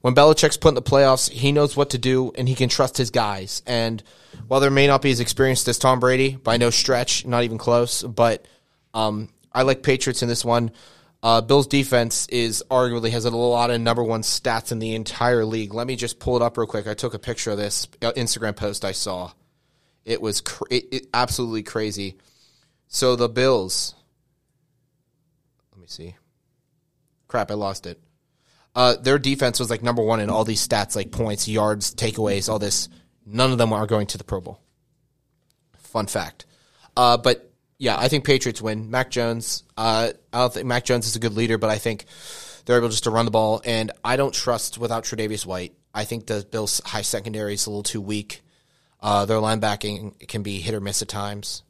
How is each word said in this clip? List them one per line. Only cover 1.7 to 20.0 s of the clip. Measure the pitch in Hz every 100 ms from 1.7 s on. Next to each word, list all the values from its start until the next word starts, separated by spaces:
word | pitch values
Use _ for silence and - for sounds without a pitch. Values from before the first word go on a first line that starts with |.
| 143
what | 143
to | 131
do, | 131 131 127 -
and | 127
he | 127
can | 127
trust | - 131 -
his | 120
guys. | 120 107 101 95 - -
And | 120 113 113 - - - - -
while | 135
there | 139
may | 135 143
not | 139
be | 139
as | 120
experienced | 120 - 135 131 -
as | 120
Tom | 135 127
Brady, | 127 127 135
by | 131 - 117
no | 120
stretch, | 113 - 123 123 -
not | - 120
even | 120 113
close, | - 120 120 -
but, | 107 113 117 110 - _ _ _ _
um, | 113 110 104 107 _ _
I | -
like | 131 131
Patriots | - 131 135 123
in | 120
this | 117
one. | 120 120 117 - - - _ _
Uh, | 117 113
Bills' | 110 139 139
defense | 143 135 127 117 - -
is | 123 117 107 -
arguably | 131 127 117 113
has | 117 113
a |
lot | 117 120 120 120
of | 120
number | 117 117
one | 113 113
stats | 110 - 127 113 -
in | 113
the | 113 110
entire | 110 - 120 123
league. | 110 110 104
Let | 107 123
me |
just | 127 117 -
pull | -
it | 123
up | 117 117
real | 110
quick. | 107 104
I |
took | 107 123
a | 110
picture | - 113 -
of | 104
this, | 104 - - _
uh, | 117 113
Instagram | 117 - 110 101
post | 104 101
I | 98
saw. | 98 104 92 90 - _ _ _ _ _ _